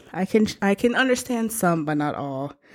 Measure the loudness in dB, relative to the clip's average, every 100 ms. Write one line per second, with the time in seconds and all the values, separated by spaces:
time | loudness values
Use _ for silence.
0 | -12 -6 0 2 2 0 0 2 2 2
1 | 2 0 -2 -4 -4 0 0 2 0 -2
2 | -2 -4 -6 -6 -8 -10 _